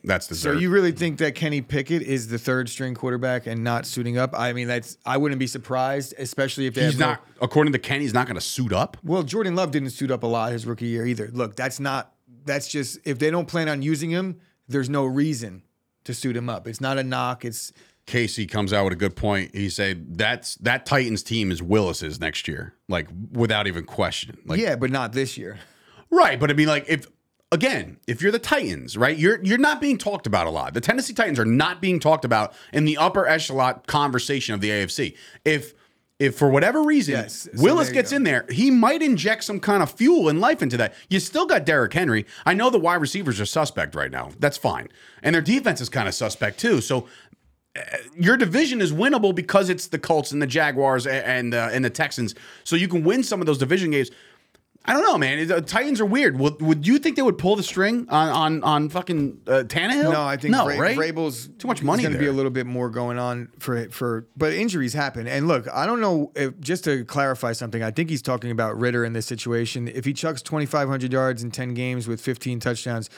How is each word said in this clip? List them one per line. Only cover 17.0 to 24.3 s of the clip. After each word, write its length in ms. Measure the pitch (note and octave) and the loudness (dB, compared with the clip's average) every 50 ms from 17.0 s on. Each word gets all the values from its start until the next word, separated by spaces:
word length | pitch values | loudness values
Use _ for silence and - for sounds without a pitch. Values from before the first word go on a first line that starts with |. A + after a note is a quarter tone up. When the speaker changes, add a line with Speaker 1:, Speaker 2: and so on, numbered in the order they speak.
| C3 | -2
Speaker 2:
knock. 400 | B2+ C3 B2+ B2 B2 B2+ B2 - | -2 -2 -2 -2 -4 -4 -6 -8
It's 280 | A#2+ A2 - - - - _ _ _ _ _ _ | -10 -10 -10 -12 -12 -16 _ _ _ _ _ _
Speaker 1:
Casey 400 | - - B2 A#2 G#2+ - A#2 G#2 | -4 0 0 0 0 -2 -4 -6
comes 280 | E2+ - G#2+ G2+ F#2 G#2 | -4 -2 -2 0 2 2
out 100 | G#2 G2 | 2 2
with 100 | F#2+ F2+ | 2 2
a 40 | F2 | 0
good 180 | G2+ F#2+ - | -2 -2 -2
point. 400 | - - G#2+ G2+ F#2+ F#2 - - | -2 -2 0 0 0 -2 -4 -4
He 140 | G2 G2+ F#2 | -4 -4 -4
said, 500 | - - G2+ G2 F#2 E2 D#2 - E2+ E2+ | -2 -2 -2 -2 -2 -4 -8 -8 -4 -2
"That's, 340 | G#2+ A2 B2 A#2 - - - | 0 0 0 -2 -6 -10 -10
that 300 | - F#2 A#2+ B2 C3 - | -4 -2 -2 -2 -2 0
Titans 380 | - C#3+ C3+ B2+ A#2 A2 G2 - | 0 2 2 2 0 -2 -4 -4
team 280 | - A#2 A2+ G#2 F#2+ | -2 -2 0 0 0
is 120 | F2+ E2 E2+ | -2 -2 0
Willis's 560 | F2 G#2 A2 G2+ F2 D#2+ - E2+ D2+ D2 C2 | 2 4 4 4 2 0 -4 -6 -8 -6 -6
next 280 | E2 D#2 D2 - - - | -6 -4 -4 -6 -6 -6
year, 280 | D2 C#2+ - - - _ _ - | -8 -8 -10 -12 -16 _ _ -4
like, 180 | F#2 F2 D2+ - E2+ F2+ G#2+ G#2 | -4 -4 -4 -6 -10 -12 -12 -6
without 340 | B2 A#2+ A#2 A2 G#2+ G#2 G#2 | -2 0 0 2 2 0 0
even 200 | G2 E2+ E2+ E2 | -2 -4 -4 -8
question." 520 | - - - G2 E2 - - - - | -6 -4 -2 -2 -2 -2 -6 -8 -12